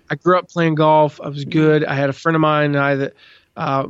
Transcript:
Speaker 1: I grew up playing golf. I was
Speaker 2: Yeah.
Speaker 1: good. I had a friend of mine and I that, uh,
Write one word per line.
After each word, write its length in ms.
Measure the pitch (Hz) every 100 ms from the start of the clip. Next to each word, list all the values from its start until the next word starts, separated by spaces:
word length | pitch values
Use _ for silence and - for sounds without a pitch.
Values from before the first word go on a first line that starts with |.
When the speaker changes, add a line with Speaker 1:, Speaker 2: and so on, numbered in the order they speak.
| -
Speaker 1:
I 60 | 147
grew 200 | 170 180
up 120 | 175
playing 240 | 175 165
golf. 460 | 156 156 156 151 -
I 80 | -
was 160 | 143
Speaker 2:
Yeah. 60 | 135
Speaker 1:
good. 340 | 156 156 151
I 100 | 151
had 160 | 139 139
a 20 |
friend 220 | 135 165 160
of 40 |
mine 320 | 156 151 147
and 40 | 143
I 160 | 139 139
that, 160 | 139 - - _ _ -
uh, 300 | 156 135 139